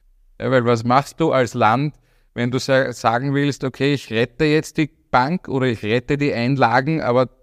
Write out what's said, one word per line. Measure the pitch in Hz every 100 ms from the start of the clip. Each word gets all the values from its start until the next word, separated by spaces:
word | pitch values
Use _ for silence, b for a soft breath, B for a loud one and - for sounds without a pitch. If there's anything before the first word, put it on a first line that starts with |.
| _ _ _ -
Ja, | 120
weil | 131
was | 117 120 113
machst | 127 139 -
du | 160
als | 131 120
Land, | 123 107 120 147 - _ _ _
wenn | - 120
du | 127
sa-, | - 135 127
sagen | 120 117 117 139
willst, | 139 143 127 135
„Okay, | - 135
ich | 143 -
rette | 110 120 - 156
jetzt | 151 151 -
die | 151 _ _
Bank | 127 131 180 -
oder | 135 127
ich | 113
rette | 107 117 - 143
die | 143
Einlagen“, | 110 120 135 127 120 135 160
aber | - 123 131 _